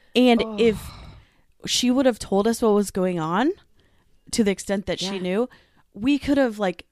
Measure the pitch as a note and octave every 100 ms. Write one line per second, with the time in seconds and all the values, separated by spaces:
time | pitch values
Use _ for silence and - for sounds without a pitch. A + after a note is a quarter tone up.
0 | _ - B3 A#3 A3+ G#3 A3+ G#3 - -
1 | - - - _ _ _ - - B3 B3
2 | C4 A3+ - G3 G#3 A#3 A#3 G#3 G3+ -
3 | F#3 F3+ D#3+ F3+ C4+ G4+ _ _ _ _
4 | _ _ - - G3+ F#3+ - G3 F#3+ E3
5 | F3+ G3 F3+ F#3+ B3+ - _ _ _ -
6 | A#3 C#4+ - C#4+ C4 G#3 G3 F3 -